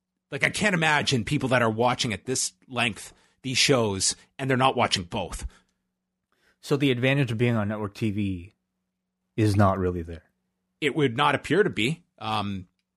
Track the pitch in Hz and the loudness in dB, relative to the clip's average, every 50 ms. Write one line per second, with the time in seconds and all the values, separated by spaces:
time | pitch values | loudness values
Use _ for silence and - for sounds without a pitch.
0 | _ _ _ _ _ _ 143 139 151 143 - - 202 214 185 165 160 156 151 143 | _ _ _ _ _ _ -4 -2 -2 -2 0 0 0 0 2 2 2 2 2 2
1 | 113 - 139 120 98 - 147 143 127 123 131 123 120 113 110 110 120 120 123 - | 2 0 0 -2 0 -2 -2 -2 0 2 2 4 2 2 2 2 2 0 0 0
2 | - 120 101 92 - - 131 - - - - _ _ _ 127 120 120 120 - - | -2 -4 -4 -6 -4 -6 -4 -4 -4 -6 -8 _ _ _ -4 -2 -2 -2 -2 -6
3 | - - - _ _ _ _ _ - 131 127 113 - - 139 123 113 104 98 95 | -14 -18 -20 _ _ _ _ _ -8 -4 0 0 4 4 4 4 4 0 0 0
4 | - - - - - _ _ - 139 131 131 123 131 135 120 120 110 101 - 101 | -2 -2 -4 -6 -14 _ _ -8 -2 -2 2 4 4 4 4 4 2 2 0 -4
5 | 87 - - 110 90 78 - - - - - _ _ _ _ _ _ _ _ _ | -4 -6 -6 -6 -6 -6 -8 -10 -10 -12 -12 _ _ _ _ _ _ _ _ _
6 | _ _ _ _ _ _ _ _ _ _ _ _ - - 147 135 147 139 123 120 | _ _ _ _ _ _ _ _ _ _ _ _ -4 -4 -2 0 2 0 2 2
7 | 120 131 139 143 139 113 117 107 123 120 117 110 101 101 107 107 107 101 - - | 2 2 2 2 0 0 0 0 2 2 2 0 0 -2 -4 -4 -6 -8 -6 -4
8 | 117 107 98 104 101 98 95 87 85 - _ _ _ _ _ _ _ _ _ _ | -4 -4 -2 -2 -4 -4 -4 -6 -10 -16 _ _ _ _ _ _ _ _ _ _
9 | _ _ _ _ _ _ _ - 107 107 98 104 104 95 95 95 92 90 90 87 | _ _ _ _ _ _ _ 2 2 4 4 4 4 4 4 2 -2 -2 -2 -4
10 | 85 85 82 - - _ _ _ _ _ _ _ _ _ _ _ 151 143 - 160 | -8 -10 -14 -16 -18 _ _ _ _ _ _ _ _ _ _ _ -4 -2 0 0
11 | 143 127 113 127 147 147 143 151 - - 139 190 208 165 107 104 107 131 160 - | 0 0 2 2 2 2 2 0 -2 0 2 2 2 0 0 -2 -2 -2 -2 -6
12 | _ _ _ _ 107 110 110 107 101 101 98 95 92 - _ _ _ _ _ | _ _ _ _ -6 -4 -2 -2 -2 -4 -6 -8 -10 -14 _ _ _ _ _